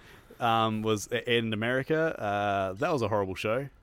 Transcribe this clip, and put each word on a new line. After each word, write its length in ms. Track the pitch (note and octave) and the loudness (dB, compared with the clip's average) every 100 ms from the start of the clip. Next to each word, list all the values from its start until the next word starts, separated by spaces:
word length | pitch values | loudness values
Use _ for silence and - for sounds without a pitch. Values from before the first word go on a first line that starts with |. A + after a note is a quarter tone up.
| - | -20
<laughs> 340 | - - - | -20 -20 -2
um, 420 | A#2+ A2+ A2 A2 | 2 4 2 0
was 260 | A2 G#2+ - | 0 0 0
a-, 240 | A#2 B2 A#2+ | -4 2 2
in 160 | A2+ | 2
America. 680 | G#2+ A2+ C3 C3 D#3 D#3+ - | -2 0 0 0 0 0 -2
Uh, 520 | G#2+ G2+ G2+ G2 F#2+ | -2 0 0 0 -2
that 180 | G2 F3+ | -2 -2
was 100 | D3 | 0
a 60 | G#2+ | 0
horrible 280 | G#2 F#2+ F#2 | 0 0 -2
show. 320 | G#2+ A#2+ C#3+ - | -2 -2 -4 -12